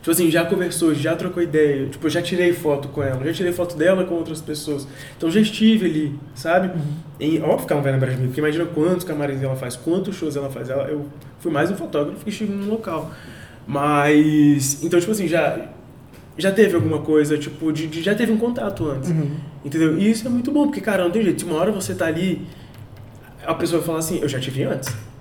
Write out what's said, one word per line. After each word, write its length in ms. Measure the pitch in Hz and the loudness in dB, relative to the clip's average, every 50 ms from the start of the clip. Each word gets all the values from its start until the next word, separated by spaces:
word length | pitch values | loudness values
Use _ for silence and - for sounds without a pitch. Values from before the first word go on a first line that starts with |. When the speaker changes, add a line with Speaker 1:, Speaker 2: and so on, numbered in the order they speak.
| - | 0
Speaker 1:
Tipo 60 | 160 170 | 0 2
assim, 180 | 180 180 160 | 4 4 4
já 140 | 151 170 165 | 4 2 2
conversou, 500 | - 196 180 180 175 - - 170 160 151 | 2 0 0 0 -2 -2 0 2 2 2
já 220 | 135 135 160 165 | 2 0 0 -2
trocou 260 | - - 180 - 180 170 | -2 -2 -4 -2 -2 -2
ideia. 440 | 151 143 156 151 147 143 135 135 | 0 4 4 4 4 4 0 -2
Tipo, 180 | 131 - - - | -4 -6 -4 -4
eu 40 | 156 | -2
já 120 | - 170 | 0 0
tirei 320 | 170 - 190 175 175 175 170 | -2 -2 0 2 2 2 2
foto 340 | - - 156 143 139 135 | 2 2 0 0 0 -2
com 160 | 135 - 151 143 | -6 -4 -2 -2
ela, 180 | 139 131 127 131 | -2 -2 -2 -2
já 80 | 156 170 | -4 -2
tirei 180 | - 190 175 | 0 -2 -2
foto 240 | 175 - 175 - - | 0 -2 -4 -4 -2
dela 300 | 147 156 180 190 185 175 | 2 4 4 4 4 2
com 100 | - 170 | -2 -2
outras 240 | 170 156 - 160 - | -4 -4 -6 -8 -10
pessoas. 480 | - - 151 147 - 151 147 135 135 - - - - - - | -8 -8 -8 -8 -6 -4 -6 -6 -6 -10 -14 -16 -18 -18 -10
Então, 120 | - 170 165 | -4 -2 2
já 120 | 170 214 | 4 4
estive 440 | 214 - - - 214 220 220 190 180 | 4 4 2 4 6 6 6 6 2
ali, 300 | 170 156 156 151 139 131 - - - - | 2 0 0 -2 -2 -4 -8 -12 -14 -16
sabe? 360 | - - 165 170 185 190 180 | -8 -2 2 4 4 4 2
Speaker 2:
Uhum. 120 | 170 165 143 147 147 - - - - - | -2 -4 -4 -4 -6 -8 -10 -14 -10 -4
Speaker 1:
Em, 220 | 135 151 165 156 | -2 0 0 2
óbvio 260 | - 220 - - - | 2 2 0 0 0
que 60 | - 160 | 0 0
ela 80 | 143 | 0
não 20 | 135 | 2
vai 80 | 139 | 2
lembrar 200 | 135 131 131 127 | 2 2 0 0
de 40 | 127 | 0
mim, 120 | 127 131 | -2 -2
porque 120 | 127 127 151 | -2 -2 0
imagina 240 | 151 151 151 165 170 | 0 0 0 0 -2
quantos 400 | - - 151 151 175 180 175 - | -2 0 0 2 2 2 0 -2
camarins 400 | 175 156 147 147 139 135 131 135 | -6 -4 -4 -2 -2 -2 -2 -2
ela 140 | 135 131 | -2 -4
faz, 180 | 131 131 120 117 | -4 -6 -8 -10
quantos 400 | - - 165 170 196 190 208 185 | -6 -2 -2 0 0 0 -4 -6
shows 220 | - 165 151 135 | -4 -6 -4 -4
ela 120 | 143 139 135 | -4 -6 -6
faz. 200 | 131 123 131 127 | -8 -8 -8 -4
Ela, 160 | 131 139 135 | -4 -4 -2
eu 220 | 139 151 147 143 147 - - - - - - | -2 -4 -6 -6 -10 -12 -16 -20 -20 -20 -8
fui 120 | - 180 | -6 -2
mais 180 | 156 143 156 180 | 0 0 0 0
um 60 | 202 | 0
fotógrafo 480 | - 339 - - 147 147 165 185 - - | -4 -6 -4 -2 -2 -2 -2 -6 -8 -8
que 60 | 214 | -8
estive 240 | 202 - 220 196 202 | -6 -4 -4 -4 -4
no 160 | 202 196 208 | -4 -4 -4
local. 420 | 214 220 - 190 165 160 160 165 - - - - - - - - - - - | -4 -4 -4 -6 -6 -6 -8 -8 -14 -16 -18 -18 -18 -18 -20 -20 -20 -18 -10
Mas, 1120 | 101 - 139 147 147 147 143 143 151 151 151 156 156 151 151 147 147 147 139 127 - - - | -6 -4 0 0 2 2 4 4 6 6 6 6 6 6 6 8 8 6 6 2 0 -2 -2
então, 160 | 147 147 170 | -2 2 2
tipo 140 | 175 175 220 | 2 2 2
assim, 160 | 220 208 190 | -2 -2 0
já, 440 | 165 165 165 151 135 - - - - - - - - - - - - - - - - - | 0 2 2 2 2 0 -2 -8 -10 -14 -18 -20 -20 -20 -20 -20 -20 -20 -20 -20 -16 -8
já 160 | - 165 196 190 | 0 0 2 6
teve 220 | 226 214 196 175 | 6 6 6 6
alguma 240 | 170 151 160 156 143 | 2 2 2 0 -2
coisa, 380 | - - 156 151 147 147 151 | 0 4 4 4 4 4 2
tipo, 360 | 147 147 - - - 160 160 151 | -2 -2 -8 -8 -4 -2 -2 -2
de, 120 | 147 160 | -2 -4
de, 160 | 156 156 165 | -4 -6 -4
já 140 | 165 196 208 | 0 0 0
teve 160 | 220 240 220 | 2 2 2
um 60 | 220 | 2
contato 500 | 214 233 240 233 233 190 202 - - 160 | 2 0 0 -2 -2 -4 -4 -4 -4 -4
antes. 220 | 151 135 135 135 175 | -2 -2 -4 -2 -2
Speaker 2:
Uhum. 220 | 165 156 147 139 147 - - - - - - | 0 0 0 -2 -4 -8 -10 -14 -16 -12 -12
Speaker 1:
Entendeu? 320 | 143 139 160 160 156 156 | -4 0 2 2 2 4
E 120 | 185 202 214 | 4 4 4
isso 160 | 226 - - | 2 2 0
é 40 | 254 | -2
muito 240 | 240 240 233 277 294 | 0 0 0 2 2
bom, 140 | 294 285 | 2 2
porque, 120 | - - 202 | 2 0 -2
cara, 240 | - 226 202 185 180 | -2 0 0 2 2
não 80 | 175 | 2
tem 100 | 180 220 | 2 2
jeito. 200 | 220 180 - - | 2 2 0 0
Se 40 | - | -2
uma 140 | 175 160 156 | -2 0 0
hora 100 | 175 214 | 2 0
você 240 | 214 196 185 - 185 | 0 -2 -4 -4 -2
tá 120 | 185 175 | -2 0
ali, 380 | 160 156 165 185 190 165 147 - - - - - - - - - - - - - - - - - - - - - | 0 0 0 0 0 0 -2 -6 -12 -14 -18 -20 -20 -20 -20 -20 -20 -18 -20 -20 -20 -20 -20 -20 -20 -20 -12 -6
a 80 | - 165 | -6 -2
pessoa 280 | - 175 160 165 165 | -2 0 0 0 0
fala 180 | 147 160 160 160 | 0 0 -2 -2
assim, 200 | 160 - 190 156 | -2 -2 -2 -2
"Eu 80 | 147 135 | -2 -2
já 100 | 127 127 | -2 -4
te 100 | 127 - | -6 -4
vi 140 | 127 131 165 | -4 -2 -2
antes." 240 | - - - - - - - - - - - | -2 -2 -4 -4 -6 -8 -8 -10 -14 -20 -20